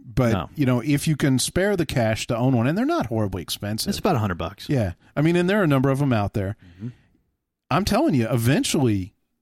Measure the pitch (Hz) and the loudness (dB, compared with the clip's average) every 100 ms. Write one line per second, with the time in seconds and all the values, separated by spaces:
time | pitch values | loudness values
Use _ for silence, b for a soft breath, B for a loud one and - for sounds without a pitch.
0 | - 107 120 98 76 - 127 123 - 143 | -8 0 0 0 -2 -2 0 0 0 0
1 | - 151 147 127 - 180 202 196 151 131 | 0 0 0 0 0 -2 0 0 0 0
2 | 110 - - 117 127 123 120 180 269 339 | 0 -2 -4 -2 2 2 2 0 0 -2
3 | 123 113 104 95 76 - 104 107 - 190 | -2 -2 -2 -4 -8 -8 -6 -6 -4 -2
4 | 214 127 104 85 82 - - 139 95 - | 0 0 0 -2 -6 -8 -4 -2 -2 -6
5 | b - 156 175 175 214 170 139 135 135 | b 0 2 2 2 2 4 4 2 2
6 | 139 113 101 110 95 - 90 87 117 B | 2 0 0 -2 -4 -6 -14 -14 -14 B
7 | B _ _ _ _ _ - 143 208 202 | B _ _ _ _ _ -4 -2 2 2
8 | 320 139 110 120 113 170 277 180 127 101 | 4 2 2 0 2 2 2 0 2 0
9 | 90 _ _ _ | -4 _ _ _